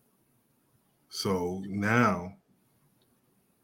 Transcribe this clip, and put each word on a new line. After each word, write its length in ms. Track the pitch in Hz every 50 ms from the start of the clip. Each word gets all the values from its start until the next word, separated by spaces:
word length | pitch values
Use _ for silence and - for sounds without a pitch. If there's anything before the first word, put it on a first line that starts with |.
| _ _ _ _ _ _ _ _ _ _ _ _ _ _ _ _ _ _ _ _ _ _
So 540 | - - - 104 95 90 87 87 92 95 98 101
now, 680 | 98 101 101 107 113 120 120 107 92 87 87 95 - - _ _ _ _ _ _ _ _ _ _ _ _ _ _ _ _ _ _ _ _ _ _ _ _